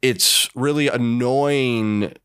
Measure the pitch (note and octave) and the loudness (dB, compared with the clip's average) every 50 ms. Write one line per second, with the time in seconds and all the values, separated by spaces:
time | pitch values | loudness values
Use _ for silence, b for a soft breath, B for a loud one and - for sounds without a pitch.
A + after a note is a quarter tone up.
0 | - C3 A#2+ - - - - - - - - - B2+ C#3+ D3 D3 D3 C#3+ - B2 | 2 0 0 2 0 0 2 2 0 -2 -4 -4 -2 -2 0 0 0 0 0 0
1 | A#2+ A#2 A#2 A#2+ B2 B2 C3 C#3 C#3+ C#3+ C#3+ C#3 C3 B2+ A#2+ A2+ A2 G#2+ G#2+ G#2 | 0 0 0 0 0 0 0 0 0 0 0 0 0 0 0 0 0 0 0 0
2 | G#2 D#2 - - _ | -2 -4 -6 -12 _